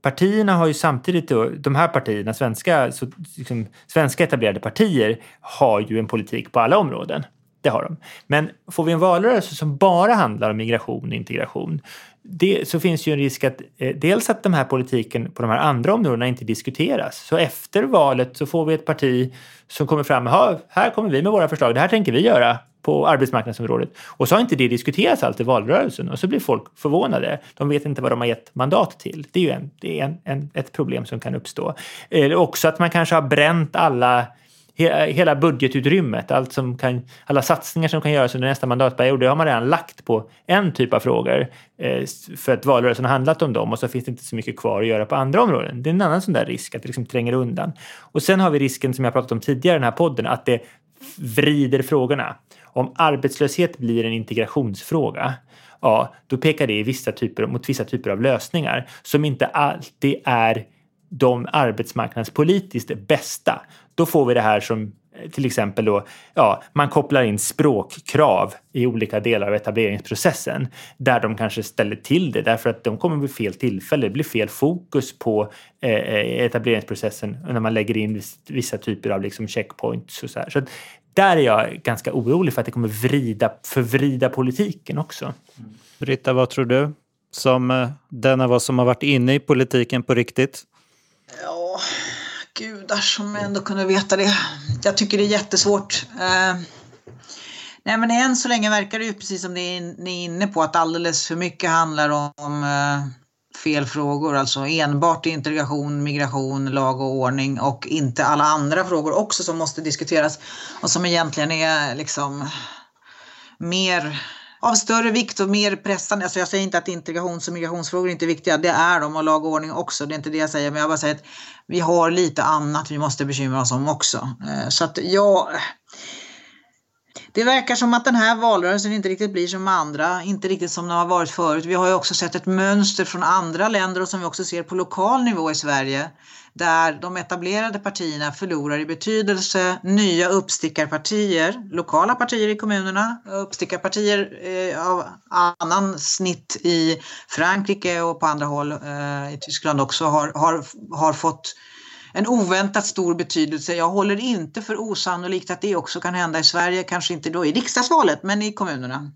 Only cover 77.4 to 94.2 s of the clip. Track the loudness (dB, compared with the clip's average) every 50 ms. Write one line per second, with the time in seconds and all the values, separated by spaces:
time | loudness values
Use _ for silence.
77.4 | -8 -6 -4 -2 0 0 0 0 0 0 -2 -2 -2 -2 -4 -6 -10 -14 -18 _
78.4 | _ -8 -6 -6 -4 -4 -8 -6 -6 -6 -6 -4 -4 -4 -2 -2 -4 -6 -8 -8
79.4 | -10 -6 -6 -6 -6 -6 -10 -8 -6 -6 -6 -6 -10 -12 -16 -14 -14 -10 -10 -10
80.4 | -10 -4 -4 -4 -4 -4 -14 -20 -20 -20 -20 _ _ _ _ 4 6 6 6 6
81.4 | 4 4 4 4 2 0 -4 -6 _ -4 -4 -2 -4 -4 -4 -2 0 2 2 2
82.4 | 2 0 0 -2 -4 -4 -4 -4 -4 -4 -4 -2 0 0 0 0 0 -2 0 0
83.4 | 0 -2 -2 _ -16 -4 -2 -2 0 2 2 2 2 2 2 2 0 0 0 0
84.4 | -2 -2 0 0 -2 -2 -2 -10 _ -8 -6 -6 -6 -8 -10 -12 -12 -12 -12 _
85.4 | _ _ _ -20 -20 -20 -20 -20 _ _ _ _ -2 -2 -2 0 0 2 4 4
86.4 | 2 2 2 -2 0 2 2 2 2 0 -4 _ _ _ _ _ _ _ -14 0
87.4 | 4 4 4 4 4 2 2 0 0 -2 -6 -10 _ _ -12 0 2 4 4 4
88.4 | 4 4 4 2 2 2 2 4 4 4 4 2 2 2 4 4 4 4 4 2
89.4 | 4 2 4 4 4 2 2 2 2 2 0 -4 0 2 2 2 2 0 2 0
90.4 | 0 0 0 -14 -20 _ _ _ _ _ _ _ _ _ _ _ _ _ -18 -12
91.4 | -10 -8 -8 -6 -6 -6 -6 -6 -6 -6 -6 -6 -8 -8 -10 -10 -12 -12 -12 -12
92.4 | -14 _ _ -12 -10 -10 -10 -12 -4 -4 -2 0 0 0 -2 -2 -4 -6 -4 -6
93.4 | -4 -2 -4 -4 -4 -2 -2 0 2 2 2 2 4 2 2 4